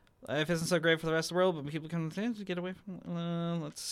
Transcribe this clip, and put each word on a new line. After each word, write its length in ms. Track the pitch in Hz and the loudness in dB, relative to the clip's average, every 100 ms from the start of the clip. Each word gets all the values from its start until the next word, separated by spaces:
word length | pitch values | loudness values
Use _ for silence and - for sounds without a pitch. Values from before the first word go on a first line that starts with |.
| _ _ - | _ _ -2
life 200 | 139 156 | 0 2
isn't 180 | 165 165 | 2 2
so 100 | 175 | 4
great 220 | 165 160 | 4 4
for 60 | 160 | 4
the 60 | |
rest 180 | 160 160 | 0 2
of 40 | |
the 40 | 175 | 4
world, 180 | 185 160 | 4 4
but 140 | 143 | -4
people 180 | 156 151 | -6 -4
come 220 | 165 160 | -2 -2
to 220 | 175 226 214 | -2 -4 -4
get 140 | 190 175 | -4 -4
away 140 | 180 185 | -4 -8
from. 320 | - 180 - 170 | -12 -12 -6 -4
Uh, 400 | 170 170 170 170 | -2 -2 0 -2
let's 240 | 151 - - | -4 -8 -6